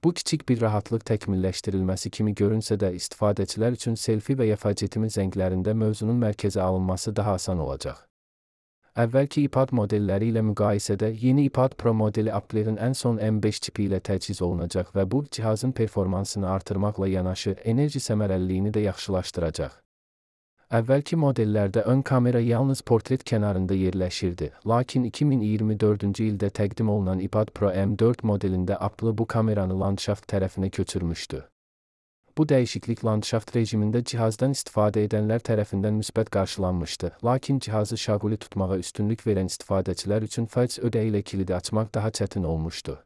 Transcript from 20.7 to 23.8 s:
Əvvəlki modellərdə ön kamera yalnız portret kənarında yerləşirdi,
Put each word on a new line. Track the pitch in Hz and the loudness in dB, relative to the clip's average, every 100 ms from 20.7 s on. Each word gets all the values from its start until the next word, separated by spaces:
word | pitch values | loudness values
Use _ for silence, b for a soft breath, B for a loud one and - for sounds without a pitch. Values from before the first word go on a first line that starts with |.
| 117 | 0
Əvvəlki | 113 139 143 165 | 4 2 2 2
modellərdə | 143 127 107 107 101 107 107 | 2 2 2 2 2 2 4
ön | 131 | 2
kamera | 135 131 123 123 | 4 4 4 4
yalnız | 117 117 135 135 | 2 2 2 0
portret | - 117 - 131 | 2 2 2 -4
kənarında | - 113 104 95 95 | 0 0 2 0 0
yerləşirdi, | 95 | 2